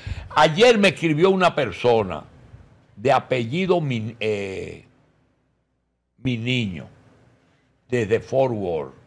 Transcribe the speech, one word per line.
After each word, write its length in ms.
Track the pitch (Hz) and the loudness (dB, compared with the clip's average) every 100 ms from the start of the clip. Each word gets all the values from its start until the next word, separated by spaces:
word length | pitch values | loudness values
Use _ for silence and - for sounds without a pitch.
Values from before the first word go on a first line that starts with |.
| - - - - | -10 -12 -6 2
ayer 420 | 160 156 240 233 | 2 6 4 6
me 120 | 196 | 2
escribió 400 | - 165 151 190 | 0 -2 2 2
una 240 | 190 175 165 | 4 2 0
persona 680 | 123 90 123 117 98 78 - - - - - _ _ - | -4 0 2 2 2 -6 -12 -20 -20 -20 -20 _ _ -6
de 140 | 117 | 0
apellido 640 | 131 - 127 113 156 185 180 | 0 0 -4 -2 -4 0 0
Mi-, 360 | 147 120 110 - | 0 -4 -6 -6
eh, 640 | 107 104 98 92 87 82 - _ _ _ _ _ _ _ _ _ _ _ _ _ | -4 -4 -6 -8 -12 -16 -20 _ _ _ _ _ _ _ _ _ _ _ _ _
Mi 140 | 123 120 | -6 -4
Niño, 500 | 117 127 107 85 - - _ _ _ _ _ _ _ _ _ | -2 -2 -2 -8 -14 -20 _ _ _ _ _ _ _ _ _
desde 300 | 123 104 110 | -2 0 -2
Fort 320 | - 131 135 110 | 0 0 0 -2
Worth. 380 | 95 80 67 65 | -4 -6 -8 -14